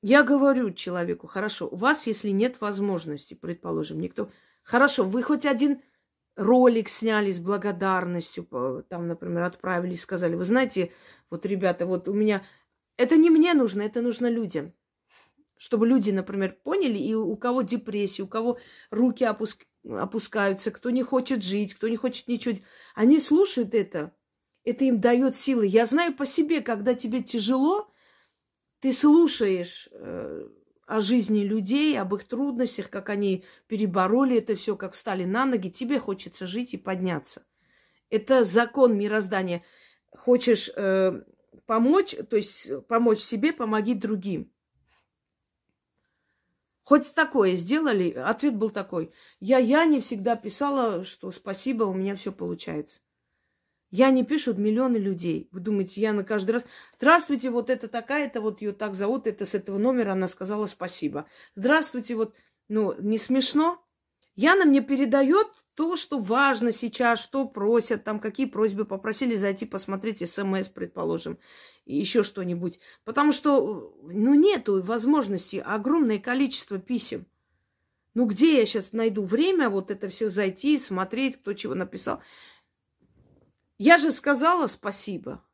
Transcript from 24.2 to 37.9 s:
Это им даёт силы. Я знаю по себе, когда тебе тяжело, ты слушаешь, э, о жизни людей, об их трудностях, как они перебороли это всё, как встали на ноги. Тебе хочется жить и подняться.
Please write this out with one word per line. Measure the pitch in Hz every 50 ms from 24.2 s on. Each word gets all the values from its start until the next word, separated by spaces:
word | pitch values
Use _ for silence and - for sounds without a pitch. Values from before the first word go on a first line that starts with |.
| _ _ _ _ _ _ _ _ _
Это | - 240 - 269
им | 262 247 214
даёт | 190 240 240 247 269 262 262 -
силы. | - - 262 240 214
Я | 202 185 220 233
знаю | 220 240 311 349 339 320
по | - 285
себе, | 277 - - 311 294 330 302
когда | - - 233 202 208 254 247
тебе | 247 - 226 220 254 -
тяжело, | - - 233 202 208 262 262 269 302 370 415 427 _ _ _ _ _ _ _ _ _ _ _ _ _ _ _ _ _ _ _
ты | - 269
слушаешь, | 254 - - 302 294 330 339 302 - - 240 196 190 180 175 175 - - - - _
э, | - - - - 90 - 71 78 82 - 110 107 _ _ _ _ _ _
о | - 233 220
жизни | 208 196 240 247 208 196 214 214 202
людей, | 196 214 220 196 185 240 285 302 311 294 226
об | 196 185 202
их | 196 - _
трудностях, | - 240 277 285 254 233 254 240 - - 190 -
как | - 202 196 -
они | 208 202 208 202 190 180 - - - _ _ _
перебороли | 220 208 214 196 170 196 180 185 214 247 277 269 254
это | 226 220 - 214
всё, | 180 - - 208
как | - - 185 -
встали | - - 226 196 190 180
на | 180 190 233 269
ноги. | 269 254 226 180 185
Тебе | 170 - 254 233 185 175
хочется | - - 196 190 - 175 - - 190 180
жить | 180 220 247 247 -
и | -
подняться. | _ - 190 180 185 185 175 151 - - - - _ _ _ _ _ _ _ _ _ _